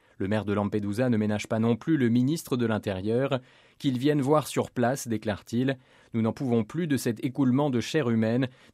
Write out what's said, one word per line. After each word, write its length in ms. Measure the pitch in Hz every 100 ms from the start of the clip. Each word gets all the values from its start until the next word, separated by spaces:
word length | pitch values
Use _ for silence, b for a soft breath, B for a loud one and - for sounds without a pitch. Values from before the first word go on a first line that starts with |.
| b b
Le 120 | 95
maire 160 | 107
de 80 | 101
Lampedusa 560 | 101 101 107 101 101 127
ne 80 | 110
ménage 320 | 107 107 -
pas 100 | 113
non 160 | 113
plus 220 | 117 - 156
le 120 | 120
ministre 480 | 120 127 165 - 135
de 100 | 113
l'Intérieur. « 720 | 104 107 92 104 117 135 131 B B B B
Qu'ils 180 | 143 123
viennent 220 | 143 147
voir 260 | 131 151 -
sur 240 | 139 104
place », 380 | - 120 139 120
déclare-t-il. « 680 | 107 110 98 - 117 131 131 b b b
Nous 80 | 113
n'en 100 | 110
pouvons 300 | 107 135 117
plus 240 | 107 156 175
de 100 | 131
cet 280 | 127 107
écoulement 440 | 135 139 131 131 147
de 120 | 123
chair 300 | 107 156 123
humaine. 360 | 113 110 120 127 B B